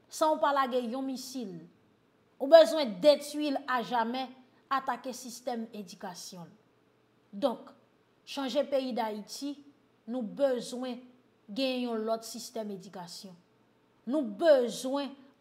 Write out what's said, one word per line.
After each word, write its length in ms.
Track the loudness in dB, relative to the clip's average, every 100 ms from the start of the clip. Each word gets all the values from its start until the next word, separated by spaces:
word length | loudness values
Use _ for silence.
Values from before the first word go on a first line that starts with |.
| -8
san 320 | 0 2 4
pa 140 | 2 2
lage 240 | 2 0
yon 240 | -2 -4
misil, 540 | -6 -6 -8 -8 -8 -10 -16 -20 _ _ _ _ _ -6
ou 60 | 8
bezwen 480 | 10 10 6 0 4
detwi 480 | 6 6 2 -4 -2
l 100 | -2 -2
a 140 | -2
jamè, 460 | 0 -2 0 -4 -8 -12 -20 _ -4
atake 400 | -4 -2 -6 -6 -10
sistèm 520 | -12 -10 -6 -6 -8 -12
edikasyon. 720 | -14 -12 -12 -12 -14 -14 -18 -20 _ _ _ _ _ _ _
Donk, 380 | -2 -2 -2 -12 -20 _ _ _ _ -12
chanje 360 | -6 -2 -2 0
peyi 240 | 0 -2 -2
d 80 |
Ayiti, 520 | -4 -6 -10 -10 -10 -10 -16 -20 _ _ -8
nou 160 | -6
bezwen 760 | -6 0 0 0 -4 -8 -8 -8 -14 -20 _ _ -10
gen 340 | -2 -2 -2
yon 200 | -2 -2 -2
lòt 180 | -4 -6
sistèm 440 | -12 -10 -8 -8 -10
edikasyon. 600 | -12 -14 -14 -14 -16 -20 _ _ _ _ _ _ -2
Nou 160 | -2 -2 4
bezwen 720 | 8 8 6 -2 -4 -4 -4 -10 -20 0